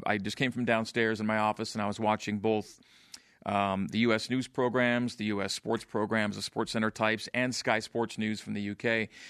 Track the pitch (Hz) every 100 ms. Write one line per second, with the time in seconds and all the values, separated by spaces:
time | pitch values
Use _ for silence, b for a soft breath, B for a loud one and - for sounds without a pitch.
0 | - 107 101 - 131 123 120 113 110 120
1 | 113 107 107 110 107 104 110 107 104 104
2 | 110 107 - 104 110 107 101 - B B
3 | B B B B - 101 101 95 95 110
4 | 117 110 - 127 123 - 123 123 120 120
5 | 123 - 107 101 98 - 110 113 - 110
6 | 107 110 104 101 - - 113 113 110 -
7 | 110 110 - 123 127 120 - 110 - 117
8 | 113 - 107 107 - 104 101 101 120 113
9 | 107 B B